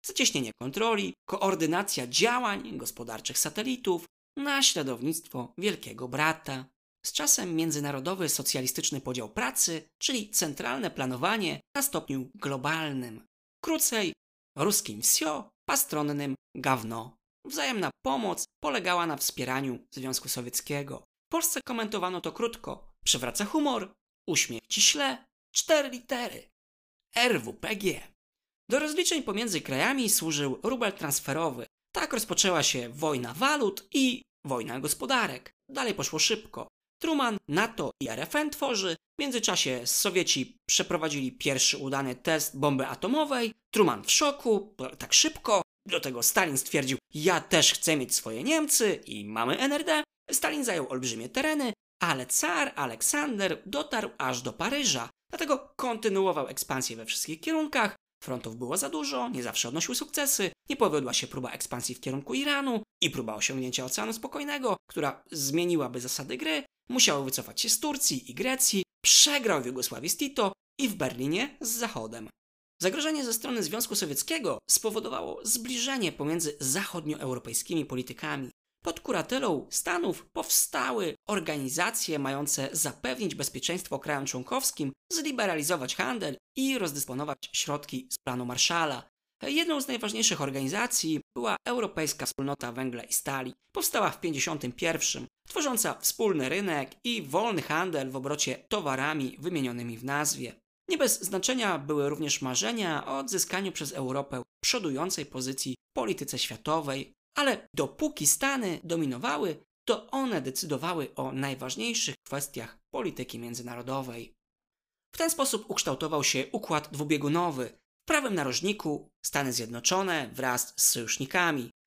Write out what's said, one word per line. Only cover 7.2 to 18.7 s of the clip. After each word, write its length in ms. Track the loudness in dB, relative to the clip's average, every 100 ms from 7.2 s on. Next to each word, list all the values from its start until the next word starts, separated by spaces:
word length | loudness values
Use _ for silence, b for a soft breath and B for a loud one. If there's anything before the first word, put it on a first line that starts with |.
| 4 4 4 0
międzynarodowy 760 | 2 0 -2 -2 -2 -2 0
socjalistyczny 720 | 0 0 0 -2 -2 -2 -2
podział 280 | -4 -6 -4
pracy, 540 | -2 -2 2 0 0 -8 _
czyli 280 | -2 -2 0
centralne 640 | 0 0 -2 -4 -2 -2
planowanie, 680 | -2 -2 0 0 2 0 -4 _ -2
nastąpił 560 | 0 -2 -2 -6 -6 -6
globalnym. 920 | -4 -2 0 0 0 -2 -4 -10 -18 _ _ _
Krócej, 500 | -2 2 2 2 0 -4 _ _ _ 0
ruskim 440 | 2 2 0 0
wsio, 480 | 4 4 2 -4 -8 _ 0
pastronnym 680 | 2 2 0 0 0 -2 -4 _ -2
gawno. 640 | 2 2 0 -8 -8 -16 _ _ -8
Wzajemna 460 | -2 0 0 -2 -2 -2
pomoc 400 | 0 0 -2 -6 _
polegała 420 | -2